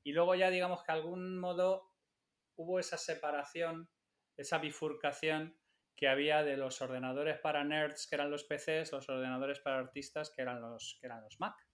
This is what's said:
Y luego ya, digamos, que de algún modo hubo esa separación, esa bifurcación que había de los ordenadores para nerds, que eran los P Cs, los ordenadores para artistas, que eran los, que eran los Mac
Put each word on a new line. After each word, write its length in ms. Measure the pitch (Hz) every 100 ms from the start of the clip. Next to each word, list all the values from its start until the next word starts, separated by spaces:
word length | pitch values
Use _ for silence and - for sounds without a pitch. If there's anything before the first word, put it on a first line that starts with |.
Y 100 | 143
luego 220 | 151 175 185
ya, 140 | 185
digamos, 340 | 185 180 175
que 80 | -
de 60 | 160
algún 400 | 160 180 185 185
modo 540 | 180 175 185 190 - _ _ _ _ _ _ -
hubo 240 | 165 185
esa 180 | 175 165
separación, 920 | - 151 151 147 143 165 165 165 170 _ _ _ _ -
esa 220 | 139 165
bifurcación 1000 | 156 - 156 147 147 143 156 156 160 - _ _ _ -
que 120 | 139
había 360 | 135 151 151
de 140 | 147 139
los 240 | 131 127
ordenadores 560 | 131 127 127 131 151 147
para 240 | 156 147
nerds, 440 | 143 156 151 - -
que 80 | 147
eran 160 | 147
los 140 | 147 -
P 120 | 143
Cs, 340 | - 156 156
los 160 | 139 131
ordenadores 520 | 131 127 127 135 139
para 200 | 143 131
artistas, 520 | 127 143 135 156 151
que 80 | -
eran 200 | 127 123
los, 360 | 117 117 - -
que 80 | 127
eran 140 | 117
los 180 | 110 -
Mac 160 | 208 - _